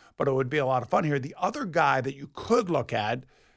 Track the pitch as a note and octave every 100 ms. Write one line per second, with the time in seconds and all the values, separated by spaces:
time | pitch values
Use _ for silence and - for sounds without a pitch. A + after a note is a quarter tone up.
0 | - - C#3+ C3+ C3 D3 C3 B2+ A#2 F#3
1 | D#3+ C#3+ C3+ - F#3 D4 A3 D#3+ D3 C3+
2 | B2+ C#3 C#3 - - A#3+ F#3+ D3+ A2+ A#2
3 | G#2 B2+ - _ _